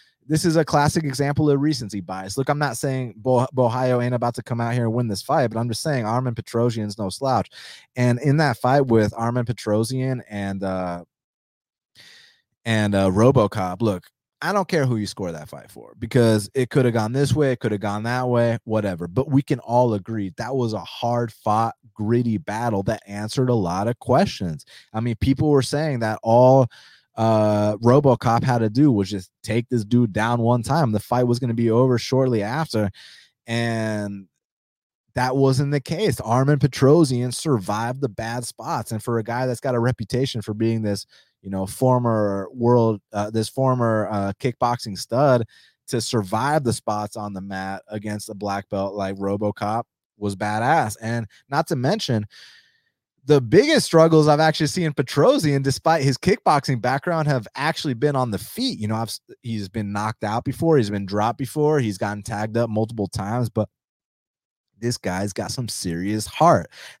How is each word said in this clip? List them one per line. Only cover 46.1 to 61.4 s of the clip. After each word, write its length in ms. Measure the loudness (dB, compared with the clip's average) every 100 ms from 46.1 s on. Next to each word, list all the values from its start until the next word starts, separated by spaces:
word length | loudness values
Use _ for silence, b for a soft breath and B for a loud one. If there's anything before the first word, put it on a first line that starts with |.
| -2 -2 -2 0 0
the 100 | 0
spots 440 | -2 -4 -4 -6 -8
on 160 | -10
the 80 | -10
mat 400 | -10 -8 -8 -10 -10
against 420 | -10 -8 -8 -10
a 60 | -8
black 340 | -4 -4 -4
belt 240 | -4 -4
like 220 | -4 -6 -4
RoboCop 720 | -4 -2 -4 -4 -4 -4 -6 _ _ -8
was 160 | -6 -4
badass. 640 | -4 -2 2 2 0 -4
And 240 | -6 -6 -8 b b
not 160 | -4 -2
to 80 | -2
mention, 520 | 0 -2 0 -2 -2 B B B B B B B _ _
the 180 | 2 2
biggest 440 | 6 4 6 2 4
struggles 420 | 6 8 6 6
I've 120 | 4
actually 280 | 4 2 -2
seen 260 | 0 -2
Petrosyan, 680 | -2 -2 4 4 4 2 0
despite 400 | 0 0 2 2
his 160 | 2 0
kickboxing 640 | 0 2 2 2 0 -2
background, 460 | -2 -2 -2 -2 0
have 200 | -2 -4 -4
actually 380 | -4 -2 -4
been 220 | 0 0 0
on 160 | -2
the 60 | -4
feet. 420 | -8 -6 -6 -4
You 80 | -4
know, 80 | -4
I've 140 | -6
s-, 100 | -10 _ -16
he's 260 | -8 -8 -6
been 240 | -8 -6
knocked 320 | -4 -6 -6
out 220 | -4 -4 -6
before, 320 | -2 2 4
he's 120 | 2
been 160 | -2 -4
dropped 320 | -2 -2
before, 420 | -2